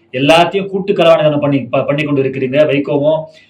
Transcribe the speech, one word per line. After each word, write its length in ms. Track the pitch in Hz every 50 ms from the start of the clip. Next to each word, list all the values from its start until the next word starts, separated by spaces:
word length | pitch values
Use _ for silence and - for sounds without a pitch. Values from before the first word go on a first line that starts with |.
| _ _
எல்லாத்தையும் 540 | - 127 139 147 160 170 170 - 190 196 185
கூட்டு 260 | - 185 196 185 202
கலவாணிதனம் 480 | 185 185 170 165 165 156 151 151 147 143
பண்ணி, 180 | 143 143 139 131
ப-, 260 | 113 - - 135 -
பண்ணி 180 | - 143 151
கொண்டு 200 | 151 143 143 135
இருக்கிறீங்க. 360 | 135 131 131 135 135 127 131 151 151
வைகோவும் 540 | 135 139 143 139 156 147 139 143 156 160 156 - - _ _ _